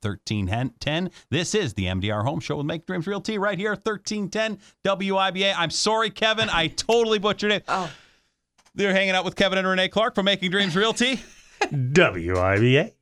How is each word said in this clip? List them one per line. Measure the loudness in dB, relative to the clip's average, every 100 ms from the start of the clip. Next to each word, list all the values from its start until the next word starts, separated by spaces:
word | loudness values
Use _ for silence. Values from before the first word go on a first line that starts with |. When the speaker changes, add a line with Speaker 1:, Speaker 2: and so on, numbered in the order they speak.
Speaker 1:
thirteen | -8 -8 -6 -4 -2 -2 -4 -6
ten. | -4 -4 -4 -8 -6
This | -4 0
is | -2 -2
the | -2 -2
M | -2
D | -2
R | -2
Home | -2 -4
Show | -4 -6
with | -4
Make | -6 -6
Dreams | -6 -4
Realty | -6 -4 -2
right | -2 -2
here, | -4 -4
thirteen | -4 -6 -6 -6 -4
ten | -2 -4 -6 -14 _
W | -2 -2 0 0
I | 0
B | 0
A. | 0
I'm | 0 -2
sorry, | -2 0 2 0
Kevin. | 0 0 0 0
I | 0 0
totally | -2 0 2 2 2
butchered | 0 0 0
it. | 0 -2
Speaker 2:
Oh. | -4 -4 -10 _ _ _ _ _ _ _
Speaker 1:
They're | -2 2
hanging | 2 2
out | 0
with | 0 2
Kevin | 2 2
and | 2
Renee | 2 0
Clark | 0 0
from | 2 0
Making | 0 0
Dreams | 0 0 2
Realty. | 0 2 0 0 -6 -20 _ -6
Speaker 3:
<laughs> | -4 -2 2
W | 4 4 2 -2 2
I | 4 4
B | 4 4
A. | 2 -6